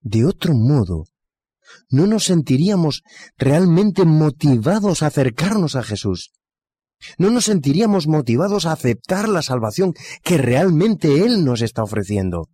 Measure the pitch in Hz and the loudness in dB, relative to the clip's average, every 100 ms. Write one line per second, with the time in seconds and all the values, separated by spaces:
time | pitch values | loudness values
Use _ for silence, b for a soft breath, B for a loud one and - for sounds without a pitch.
0 | 123 110 131 - 170 135 113 147 90 85 | -4 0 0 -2 -2 2 2 2 0 -6
1 | 82 _ _ _ _ _ B B B 131 | -10 _ _ _ _ _ B B B 0
2 | 190 220 - 180 139 131 180 196 160 - | 2 0 0 0 2 0 2 2 0 -4
3 | B B B _ 135 147 185 165 214 185 | B B B _ 0 2 4 4 2 2
4 | 170 156 151 - 151 127 113 214 202 165 | 2 4 2 0 2 2 2 0 0 0
5 | 156 - 131 113 175 214 160 131 113 104 | -2 0 -2 -2 -2 0 -2 -4 -6 -6
6 | 104 90 - _ _ _ _ _ _ _ | -4 -6 -10 _ _ _ _ _ _ _
7 | B B 185 240 220 202 139 147 226 196 | B B 0 2 0 0 0 0 2 0
8 | 151 156 117 117 196 202 165 156 127 113 | 0 -2 0 0 0 -2 -2 -2 -2 -4
9 | - 185 214 185 139 127 110 104 190 - | -4 -4 0 -2 -2 -4 -4 -2 -4 -4
10 | B B - 175 120 127 185 156 208 202 | B B -2 0 2 2 2 2 2 0
11 | 160 143 214 233 147 117 113 - 107 107 | 2 2 2 2 0 0 -4 -4 -6 -4
12 | 98 104 95 87 78 | -4 -2 -2 -4 -10